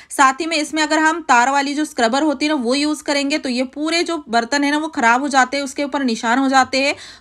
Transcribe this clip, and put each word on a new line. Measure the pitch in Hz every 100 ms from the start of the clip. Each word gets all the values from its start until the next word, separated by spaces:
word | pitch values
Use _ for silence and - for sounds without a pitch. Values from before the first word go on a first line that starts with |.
| -
साथ | - 269 262
ही | 330
में | 320
इसमें | 294 311
अगर | 302 311
हम | 311 330
तार | - 240 247
वाली | 277 277
जो | 285 302
स्क्रबर | - 233 262
होती | 311 269 302
है |
ना, | 311
वो | 233 277
यूज़ | 302 294
करेंगे, | - 285 277 302
तो | 294
ये | 240 262 285
पूरे | 311 339
जो | 339 330 294
बर्तन | 233 240 285
है | 285
ना, | 302
वो | 311
ख़राब | 294 233 247
हो | 285
जाते | 269 247 277
हैं, |
उसके | 277 -
ऊपर | 285 285
निशान | 262 220 233 247
हो | 269
जाते | 269 254 262
हैं। | 277 - - -